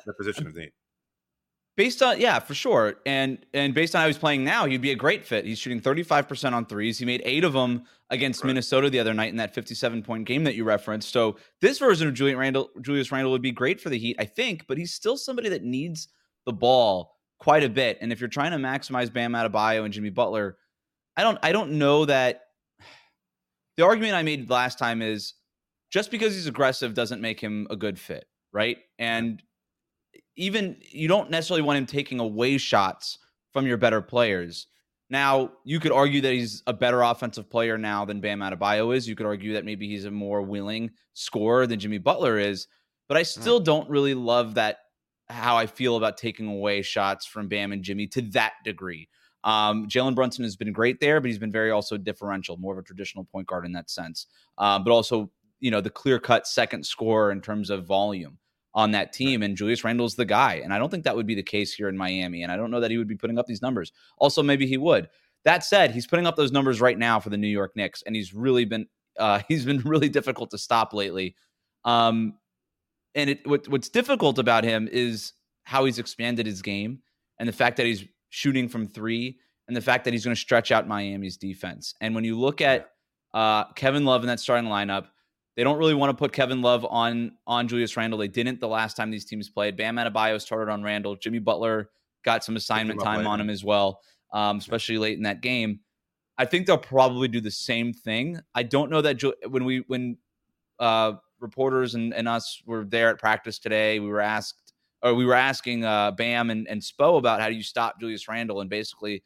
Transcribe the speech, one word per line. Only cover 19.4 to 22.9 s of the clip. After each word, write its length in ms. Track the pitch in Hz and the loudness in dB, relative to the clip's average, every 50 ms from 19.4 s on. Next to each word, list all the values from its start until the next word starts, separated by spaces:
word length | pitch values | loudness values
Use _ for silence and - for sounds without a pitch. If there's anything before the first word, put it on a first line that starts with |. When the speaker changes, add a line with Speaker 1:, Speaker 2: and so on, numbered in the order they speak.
| 113 110 104 107 107 110 110 110 107 | -2 0 0 2 2 2 2 0 -2
Speaker 2:
and 100 | 107 98 | -4 -6
Jimmy 160 | 107 104 104 | -6 -6 -4
Butler, 480 | 90 123 120 95 107 107 104 95 95 _ _ _ _ _ _ _ _ _ _ _ - | 0 0 0 0 0 -2 -2 -4 -6 _ _ _ _ _ _ _ _ _ _ _ -2
I 60 | 160 202 | 0 2
don't, 140 | 226 208 - - | 2 2 2 2
I 80 | 160 | 2
don't 220 | 175 214 196 139 151 | 2 2 0 0 0
know 320 | 151 143 143 147 151 156 | 2 4 6 6 6 6
that, 340 | 147 139 131 127 123 - - _ _ _ _ _ _ _ _ - - | 4 4 4 4 2 0 -2 _ _ _ _ _ _ _ _ -20 -20